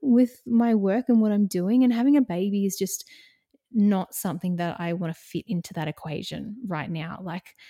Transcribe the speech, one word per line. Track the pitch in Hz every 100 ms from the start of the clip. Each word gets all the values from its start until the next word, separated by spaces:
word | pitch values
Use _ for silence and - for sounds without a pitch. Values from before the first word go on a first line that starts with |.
with | 277 240 247 - -
my | 233 233 220
work | 196 220 254
and | 233
what | 214
I'm | 208 202
doing. | 180 180 247
And | 254
having | 233 262 285
a |
baby | 247 175 202 202 196
is | -
just | 190 - - - _ _ _ _ _ 226
not | 208 196 - -
something | 190 170 180 175
that | 170 -
I | 170
wanna | 175 165
fit | 165 - 175 -
into | 175 -
that | 170 156
equation | - 156 151 - - - 220 214
right | 156 -
now. | 165 160 -
Like, | 190 175 - _